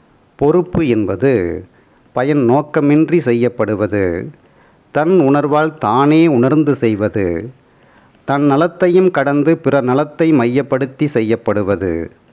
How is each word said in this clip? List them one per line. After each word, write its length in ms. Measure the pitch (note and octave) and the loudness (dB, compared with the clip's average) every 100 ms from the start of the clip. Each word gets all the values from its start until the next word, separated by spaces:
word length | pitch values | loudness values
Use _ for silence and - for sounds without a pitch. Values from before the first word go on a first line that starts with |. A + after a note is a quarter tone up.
| _ _ _ - | _ _ _ -4
பொறுப்பு 520 | C#3+ E3+ F3 - D#3 | 0 0 -2 -2 0
என்பது 800 | A2+ G2 F#2+ C3+ A#2+ E2+ E2+ F2+ _ _ _ _ | 0 -2 -2 0 0 -2 -6 -12 _ _ _ _
பயன் 360 | - C3+ D3 A#2+ | -4 -2 0 2
நோக்கமின்றி 680 | C3+ D3 D#3+ C#3+ D3 D#3 E3+ | 0 0 -2 2 2 2 0
செய்யப்படுவது, 1120 | B2+ A#2+ A#2+ - G#2 G#2 G#2 G#2 F#2 E2+ C#3 - _ _ _ _ _ | 0 0 -2 -2 -4 -2 -2 -2 -2 -4 -8 -14 _ _ _ _ _
தன் 280 | - E3 F#3 | -4 0 2
உணர்வால் 580 | C#3 C#3+ C#3+ D3+ D#3 D#3 | 2 2 0 0 0 -2
தானே 500 | G#2+ A#2+ C#3+ D#3 E3 | -2 2 2 4 4
உணர்ந்து 480 | B2+ B2+ D#3 D3 C3 | 2 2 2 0 0
செய்வது, 760 | A#2 G#2+ G#2 G#2 F#2 E2+ A2+ - _ _ _ _ _ _ - | -2 0 -2 -2 -2 -4 -8 -16 _ _ _ _ _ _ -4
தன் 160 | C#3 | 0
நலத்தையும் 680 | D3 C#3 E3+ - F3+ F3+ F#3 | 2 2 0 0 0 2 2
கடந்து 460 | F3 C3+ C#3+ C#3+ E3 | 0 0 0 0 0
பிற 240 | C#3 C#3 | 0 0
நலத்தை 500 | B2 C3 D3+ - E3 | 0 0 -2 -2 0
மையப்படுத்தி 760 | D3+ A#2+ B2+ C3 C3 C3+ - D3+ | 2 2 0 -2 -2 -4 -4 -4
செய்யப்படுவது, 1040 | B2 A2 A2+ - G#2 F#2+ F#2+ F#2 E2 E2 - _ | -2 -2 -2 -2 -2 -2 -2 -2 -4 -6 -12 _